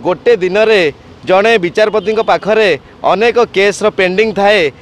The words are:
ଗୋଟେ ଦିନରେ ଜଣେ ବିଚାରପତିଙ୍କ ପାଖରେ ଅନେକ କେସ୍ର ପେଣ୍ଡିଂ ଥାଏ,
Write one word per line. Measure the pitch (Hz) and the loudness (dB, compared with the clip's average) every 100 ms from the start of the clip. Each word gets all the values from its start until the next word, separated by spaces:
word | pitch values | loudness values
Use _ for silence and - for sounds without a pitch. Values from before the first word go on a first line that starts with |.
ଗୋଟେ | 135 175 240 226 | -6 -2 0 0
ଦିନରେ | 180 196 220 208 156 - - - 127 | 0 0 2 2 0 -4 -20 -12 0
ଜଣେ | 185 220 226 | 2 2 0
ବିଚାରପତିଙ୍କ | 170 214 214 214 190 220 | 0 0 0 0 -2 -4
ପାଖରେ | 208 170 190 220 208 139 - - | 0 -2 0 0 0 -2 -6 -6
ଅନେକ | - 185 233 233 226 185 | -2 0 0 0 -2 0
କେସ୍ର | 202 190 208 | -2 0 -4
ପେଣ୍ଡିଂ | - 185 185 220 | -2 -2 0 -2
ଥାଏ, | 196 202 208 147 - | 0 2 2 0 -6